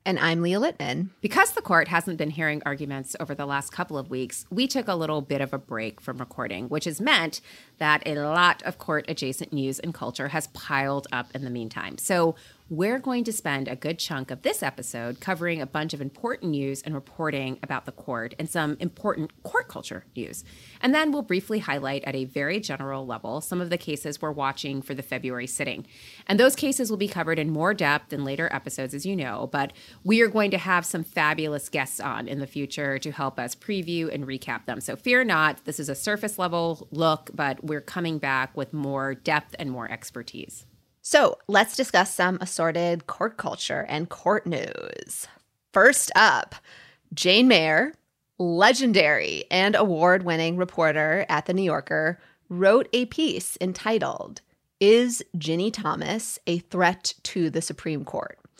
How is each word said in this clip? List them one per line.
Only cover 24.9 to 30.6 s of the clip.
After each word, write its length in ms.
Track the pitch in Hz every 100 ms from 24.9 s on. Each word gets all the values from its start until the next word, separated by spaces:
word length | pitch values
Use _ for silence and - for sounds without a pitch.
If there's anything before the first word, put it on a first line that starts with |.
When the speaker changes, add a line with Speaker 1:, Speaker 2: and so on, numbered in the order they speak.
Speaker 2:
the 80 | 135
February 440 | 139 127 127 123 127
sitting. 400 | - 139 110 - - - - -
And 140 | 202
those 160 | 254 262
cases 320 | 294 269 233
will 80 | 208
be 120 | 202
covered 300 | 185 160 160
in 120 | 156
more 240 | 156 170
depth 380 | 208 151 147 -
in 120 | 143
later 240 | 139 139 165
episodes, 440 | 135 - - 131
as 100 | 143
you 120 | 180 190
know, 320 | 131 104 135
but 200 | 147 139 - - -
we 180 | 180 226
are 60 | 226
going 240 | 214 208
to 60 |
have 280 | 190